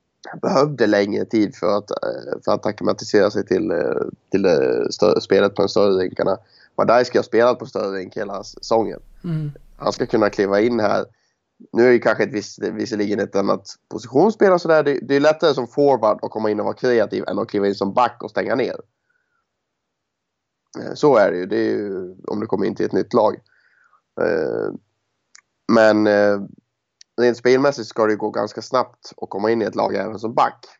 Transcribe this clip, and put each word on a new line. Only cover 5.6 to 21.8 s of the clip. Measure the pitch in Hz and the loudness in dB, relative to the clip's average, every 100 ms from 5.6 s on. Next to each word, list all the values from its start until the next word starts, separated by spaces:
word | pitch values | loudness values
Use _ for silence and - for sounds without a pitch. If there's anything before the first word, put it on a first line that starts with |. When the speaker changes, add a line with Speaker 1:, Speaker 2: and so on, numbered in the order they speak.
Speaker 1:
de | 98 | -2
större | 101 101 95 | 2 2 2
rinkarna. | 92 - 95 98 _ _ _ - | -2 -4 -4 -4 _ _ _ -2
Madajski | 98 120 123 - | 2 2 2 0
har | |
spelat | 117 110 120 120 | 0 2 2 2
på | 113 | -4
större | 98 101 98 | -8 -6 -6
rink | 92 101 | -8 -10
hela | 101 98 | -10 -10
säsongen. | 104 - - 113 107 - - - | -14 -14 -2 0 0 -6 -16 -14
Speaker 2:
Mm. | 175 156 151 143 - - | -8 -6 -8 -12 -20 -8
Speaker 1:
Han | 147 | -6
ska | - 127 | -4 -2
kunna | 117 104 | 0 0
kliva | - 98 101 | 0 0 2
in | 117 117 | 2 0
här. | 104 101 98 _ _ _ _ _ - | 0 -2 -4 _ _ _ _ _ -6
Nu | - 123 | 2 4
är | |
det | 120 | 6
kanske | 120 110 | 4 0
ett | 101 | 0
viss-, | 104 95 - | -4 -8 -8
visserligen | 98 104 107 107 104 101 | -8 -6 -6 -4 -2 -2
ett | 101 98 | -2 -2
annat | 101 101 - - - | -2 -2 -6 -20 -14
positionsspel | - - 131 202 214 202 | -14 -2 2 2 4 2
och | 180 | 4
sådär. | 165 156 | 2 2
Det, | 143 135 | 2 -2
det | 123 139 | 0 2
är | |
lättare | 147 156 170 | 4 4 2
som | 135 120 | 0 -2
forward | - 143 127 110 104 | 0 2 2 2 -2
att | 123 | -4
komma | 110 110 | -4 -2
in | 104 | -2
och | |
vara | 104 | -4
kreativ | 110 127 117 104 104 - | -2 0 2 0 -2 -4
än | 101 | -6
att | 92 | -4
kliva | 104 98 | -2 -2
in | |
som | 101 98 | -2 -2
back | 101 120 - | 0 0 -2
och | 90 | -10
stänga | - 101 | -6 -4
ner. | 123 104 - - _ _ _ _ _ _ _ _ _ _ _ _ _ _ _ _ _ _ - | -2 -4 -6 -14 _ _ _ _ _ _ _ _ _ _ _ _ _ _ _ _ _ _ -14
Eh, | 120 | -12
så | - 147 120 | 0 4 4
är | 95 | 4
det | 87 | 0
ju. | 95 | -4
Det | 110 | -2
är | 110 | -2
ju | 107 | -2